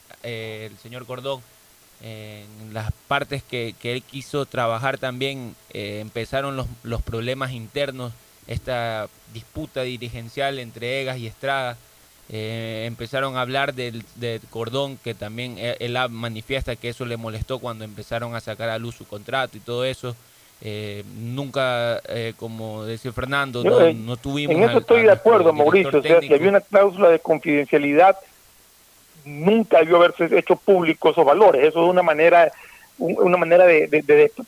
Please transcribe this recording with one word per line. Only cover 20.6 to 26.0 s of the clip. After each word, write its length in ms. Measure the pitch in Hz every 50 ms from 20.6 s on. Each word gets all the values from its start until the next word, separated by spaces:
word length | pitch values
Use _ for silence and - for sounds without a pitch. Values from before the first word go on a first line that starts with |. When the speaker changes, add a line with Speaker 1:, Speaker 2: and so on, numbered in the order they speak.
Speaker 1:
Eh, 440 | - 110 104 107 107 104 104 104 104 101 98
nunca, 840 | 110 113 117 123 139 143 131 120 139 131 127 123 120 120 117 117 - -
eh, 280 | - - 117 113 113 107
como 480 | - 113 113 113 113 110 110 107 110 107
decía 280 | 110 113 110 - 127
Fernando, 520 | 113 - 127 131 139 143 139 135 120 120 131
Speaker 2:
Yo, 60 | 190
Speaker 1:
no, 100 | 247 233 170
Speaker 2:
eh, 80 | 165 139
Speaker 1:
no 240 | 113 110 117 123 120
tuvimos 380 | - 139 139 147 143 151 156
Speaker 2:
en 60 | 170
eso 100 | 220 233
Speaker 1:
al, 80 | 269 233
Speaker 2:
estoy 180 | - - 233 233
Speaker 1:
a 20 |
Speaker 2:
de 60 | 226
Speaker 1:
nuestro 260 | 214 190 - - 220
Speaker 2:
acuerdo, 200 | 226 196 170 165
Speaker 1:
director 120 | 156 151 147
Speaker 2:
Mauricio, 240 | 156 175 196 180 139
o 140 | 151 143